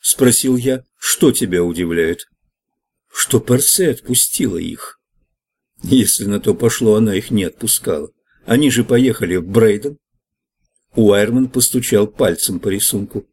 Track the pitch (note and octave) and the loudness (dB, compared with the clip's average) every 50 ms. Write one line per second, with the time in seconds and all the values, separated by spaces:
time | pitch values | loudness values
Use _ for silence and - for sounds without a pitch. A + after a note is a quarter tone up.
0 | _ - - - C3 B2+ A#2 - - C3 B2+ B2 A#2+ C3+ C3 B2+ - _ _ _ | _ -4 0 2 2 2 2 2 0 0 -2 0 0 -2 -4 -4 -6 _ _ _
1 | - - - - - D3 - - - F#2+ F2+ F2+ F2 F2 E2+ E2 F2+ E2+ E2+ E2+ | -6 -6 -2 2 2 2 4 2 -2 -2 0 0 0 0 -2 -4 -4 -2 0 -2
2 | E2 D#2+ F2 - - _ _ _ _ _ _ _ _ _ _ _ _ _ _ _ | 0 -2 -2 -6 -10 _ _ _ _ _ _ _ _ _ _ _ _ _ _ _
3 | _ _ _ - - - - B2+ - - B2 B2+ C3 - - - F#3 D#3+ B2+ - | _ _ _ -6 -4 0 0 -2 0 2 0 0 2 0 0 2 2 0 0 -4
4 | _ - B2 - - - - - E3+ A#2 F#2 E2+ E2 E2 D#2+ - - - - _ | _ -4 -2 -2 -2 -2 -2 -4 -4 -2 -2 -4 -6 -8 -10 -12 -16 -18 -20 _
5 | _ _ _ _ _ _ _ _ _ _ _ _ _ _ _ _ - - C3+ C3 | _ _ _ _ _ _ _ _ _ _ _ _ _ _ _ _ -4 0 2 2
6 | G#2+ - - - - G2 G2+ G2+ - G#2+ G2 - B2 A#2 - - B2+ A2 G#2+ G#2+ | 2 2 0 -2 -2 -4 -4 -2 0 -2 -2 0 0 -2 0 2 2 2 4 4
7 | A2+ A2 G2 F#2 - - - G#2 F#2+ E2 - _ - A2 - - - - F2+ D2+ | 2 0 0 -2 -4 -2 -2 -2 -2 -2 -6 _ -6 -4 -4 -4 -2 -4 -4 -4
8 | D2 - _ _ _ _ _ _ _ - A2+ B2+ D3+ C#3+ B2+ B2 A#2 - B2 A#2+ | -6 -12 _ _ _ _ _ _ _ 0 2 2 4 2 2 0 0 2 2 2
9 | C3 C3 A2 - - F2 F2+ F#2 E2 F2+ G2 A2+ A2 A2 G2+ G#2 - C#3+ D3 _ | 2 2 0 -2 -4 -2 -2 -4 -4 0 2 4 4 4 4 2 -2 -8 -10 _
10 | _ _ _ _ _ _ _ _ _ _ _ _ _ _ _ _ _ _ _ - | _ _ _ _ _ _ _ _ _ _ _ _ _ _ _ _ _ _ _ 2
11 | A2+ G#2 G2+ G2+ G#2 G#2+ A#2 B2+ C3 B2+ - C3 A#2+ - - B2+ B2 - - G#2 | 4 4 6 4 2 2 2 0 0 0 0 -2 -2 0 0 -2 -2 2 2 2
12 | G2+ G#2+ - - C#3+ G2 E2+ D#2+ - - F2+ E2+ - G#2 F#2+ G2+ - - - G#2 | 2 0 0 -2 0 0 0 -2 -4 -6 -6 -4 -4 -4 -4 -2 -4 -4 -4 -4
13 | G2+ - - G#2 - _ | -6 -6 -10 -12 -12 _